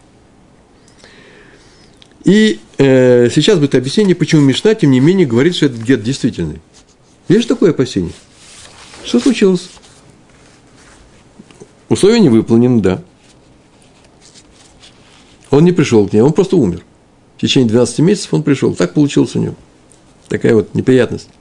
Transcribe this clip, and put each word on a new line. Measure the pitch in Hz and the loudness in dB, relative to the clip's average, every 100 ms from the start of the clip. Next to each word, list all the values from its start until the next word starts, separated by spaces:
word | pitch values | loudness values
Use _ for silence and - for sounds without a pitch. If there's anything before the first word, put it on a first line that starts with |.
| _ _ _ _ _ _ _ _ _ _ - - - - - _ _ _ _ _ _ _ | _ _ _ _ _ _ _ _ _ _ -20 -20 -20 -20 -20 _ _ _ _ _ _ _
И, | - 208 214 - - - | 2 2 2 -2 -12 -2
э, | 135 131 127 123 120 | 2 4 4 4 2
сейчас | 151 220 185 | 0 0 0
будет | 143 131 | 0 -2
объяснение, | 131 - 196 170 | -2 -2 0 0
почему | 160 156 | 0 2
Мишна, | 139 123 214 | 2 0 -2
тем | 220 147 | 0 0
не | 127 | 2
менее, | 147 190 147 | 2 2 0
говорит, | 113 160 | 0 0
что | 170 143 | 0 -4
этот | 117 | -4
гет | 113 123 | -2 -2
действительный. | 107 135 123 92 80 78 _ _ _ _ _ _ - | -2 -6 -6 -6 -10 -10 _ _ _ _ _ _ -2
Есть | 208 | -2
же | 240 | 0
такое | 254 190 | 0 0
опасение? | - 123 98 80 - _ _ - - - - - - | 0 -4 -4 -8 -12 _ _ -20 -20 -20 -20 -20 -20
Что | - 240 | -4 -2
случилось? | 269 226 190 180 - - _ _ _ _ _ _ _ _ _ _ - - _ _ _ _ - _ - _ - | -2 0 0 0 -6 -20 _ _ _ _ _ _ _ _ _ _ -20 -20 _ _ _ _ -20 _ -20 _ -6
Условие | 120 196 233 | 0 2 4
не | 165 | 4
выполнено, | 113 - 117 123 120 | 2 2 0 2 0
да. | 92 123 - _ _ _ _ _ _ _ _ _ _ _ - - _ _ _ _ - _ _ _ _ _ - | 0 -4 -8 _ _ _ _ _ _ _ _ _ _ _ -20 -20 _ _ _ _ -20 _ _ _ _ _ -2
Он | 139 | 2
не | 175 | 2
пришёл | 175 135 110 98 | 2 0 0 2
к | |
ней, | 107 | 0
он | 135 | 0
просто | 165 185 185 | 0 -2 0
умер. | 101 85 _ _ _ _ _ - | -2 -4 _ _ _ _ _ -8
В | |
течение | - 139 117 | -2 0 2
двенадцати | 117 120 - | 0 0 0
месяцев | 165 202 - | 0 -2 -4
он | 156 | -4
пришёл. | 151 139 135 | -2 -2 -2
Так | - 175 | -4 -4
получилось | 151 143 143 127 117 | -2 -2 0 -2 -4
у | |
него. | 107 - _ _ _ _ _ _ - | -8 -10 _ _ _ _ _ _ -12
Такая | 107 123 | -4 0
вот | 113 - | 0 0
неприятность. | 113 101 131 110 - - _ | -4 0 0 0 -6 -14 _